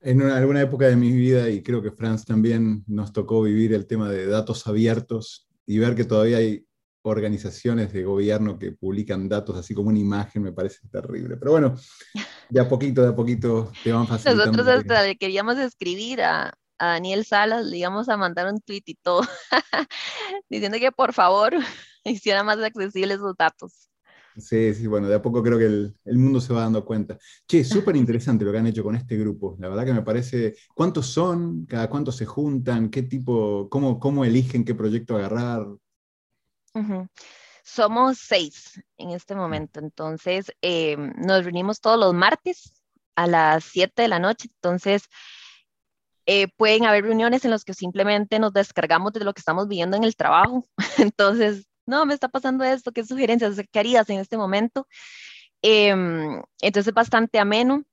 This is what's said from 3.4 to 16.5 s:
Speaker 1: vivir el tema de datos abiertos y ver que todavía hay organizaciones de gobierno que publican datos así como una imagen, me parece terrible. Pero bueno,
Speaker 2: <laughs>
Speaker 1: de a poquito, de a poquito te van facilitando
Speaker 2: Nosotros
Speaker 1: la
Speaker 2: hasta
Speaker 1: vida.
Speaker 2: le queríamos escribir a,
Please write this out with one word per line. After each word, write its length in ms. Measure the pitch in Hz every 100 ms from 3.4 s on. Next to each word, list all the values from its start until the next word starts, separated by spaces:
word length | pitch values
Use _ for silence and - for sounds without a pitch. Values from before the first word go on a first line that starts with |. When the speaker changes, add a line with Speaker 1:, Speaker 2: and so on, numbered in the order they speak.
Speaker 1:
vivir 300 | 110 107 110
el 120 | 107 98
tema 220 | 110 104
de 160 | 98 95
datos 400 | 107 107 113 -
abiertos 800 | 104 113 113 120 113 113 - _ _ -
y 120 | 104
ver 160 | 120 117
que 80 |
todavía 340 | 110 107 113 117
hay 280 | 113 104 _ _ _ _
organizaciones 880 | 107 107 104 101 101 - 120 117 104
de 120 | 95
gobierno 540 | 92 98 104 107 107 90
que 140 | 95
publican 560 | - 95 98 107 98 95
datos 280 | 104 104 92
así 180 | 85
como 140 | 101 101
una 100 | 107
imagen, 440 | 101 101 104 107
me 100 | 98
parece 340 | 87 95 - -
terrible. 480 | - - 85 82 -
Pero 140 | 135
bueno, 220 | 160 139 127 - - -
Speaker 2:
<laughs> 340 | 208 - - _
Speaker 1:
de 120 | 127
a 80 | 127
poquito, 340 | 127 143 131
de 60 | 123
a 80 | 113
poquito 640 | 117 120 120 113 107 -
te 100 | -
van 160 | 117 113
facilitando 560 | 113 277 208 220 220
Speaker 2:
Nosotros 20 | 247
Speaker 1:
la 80 | 254
Speaker 2:
hasta 240 | 196 226
Speaker 1:
vida. 20 |
Speaker 2:
le 120 | 196 190
queríamos 420 | 196 190 214 254
escribir 640 | 262 _ 180 185 226 254
a, 260 | 165 160 -